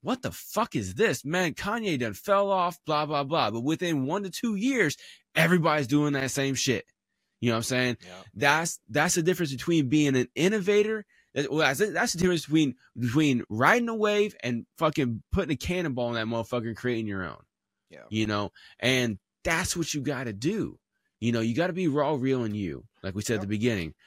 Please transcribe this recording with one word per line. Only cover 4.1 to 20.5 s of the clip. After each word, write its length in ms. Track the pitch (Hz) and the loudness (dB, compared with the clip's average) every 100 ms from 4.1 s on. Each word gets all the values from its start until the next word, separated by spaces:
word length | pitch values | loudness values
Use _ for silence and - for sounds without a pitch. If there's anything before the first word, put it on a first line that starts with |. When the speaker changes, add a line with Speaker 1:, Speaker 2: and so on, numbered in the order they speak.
| 185 | -2
Speaker 1:
to 80 | 196 | -4
two 240 | - 240 | -4 -2
years, 420 | 202 247 269 165 - - - _ | 0 0 2 0 0 -14 -20 _
everybody's 540 | - 165 180 160 151 127 | 0 4 4 4 2 2
doing 240 | 147 147 | 2 2
that 180 | 143 131 | 0 -2
same 240 | 139 139 | -2 -2
shit. 300 | 131 - 113 - _ _ _ _ _ | 0 0 -2 -4 _ _ _ _ _
You 100 | 120 | 0
know 40 | 113 | 0
what 20 | |
I'm 40 | |
saying? 320 | 117 127 127 117 | 0 0 0 -2
Speaker 2:
Yep. 260 | - 90 95 | -10 -20 -18
Speaker 1:
That's, 440 | 95 143 151 170 - _ | 0 2 4 0 -6 _
that's 280 | 113 170 180 | 0 2 2
the 60 | |
difference 260 | 160 180 165 | 0 0 -2
between 380 | 131 - 170 131 | -4 0 2 4
being 260 | 151 147 | 4 4
an 140 | 131 123 - | 2 0 0
innovator. 680 | 170 220 185 208 208 220 208 _ _ | 2 2 2 4 4 -2 -8 _ _
That, 160 | 127 147 | -4 -2
well, 160 | 151 147 | 2 2
that's, 140 | 135 208 | 2 0
that's 200 | 160 240 | 0 -2
the 80 | 170 | 2
difference 220 | 180 175 | 2 2
between, 340 | - 156 147 - _ - | 2 2 2 0 _ -4
between 460 | 120 131 151 123 - | 0 4 4 2 -2
riding 400 | 107 139 233 233 | 2 4 4 2
a 80 | 226 | 0
wave 400 | 208 208 208 - | 2 2 0 -2
and 220 | 120 120 - - | -4 -4 -6 -2
fucking 480 | 160 156 131 113 - | 0 2 0 -2 -4
putting 180 | 190 156 | -2 -2
a 40 | 151 | -4
cannonball 540 | - 180 165 127 120 | -2 -2 -2 -2 -2
in 40 | |
that 120 | 117 110 | -2 -2
motherfucker 360 | 117 113 123 117 | -4 -2 -4 -4
and 80 | 110 | -4
creating 320 | 123 117 110 | -2 -2 -2
your 160 | 98 | -4
own. 180 | 87 50 _ _ _ _ _ | -6 -10 _ _ _ _ _
Speaker 2:
Yeah. 140 | 73 57 | -20 -6
Speaker 1:
You 180 | 107 107 | -2 0
know? 260 | 104 104 _ - - | 0 -4 _ -20 -4
And 400 | 120 131 120 101 _ _ | 0 0 0 -4 _ _
that's 320 | - 165 185 175 | -2 -2 -2 -4
what 160 | 160 | -4
you 60 | 151 | -4
gotta 320 | 131 131 127 | -4 -6 -6
do. 460 | 101 139 | -4 -4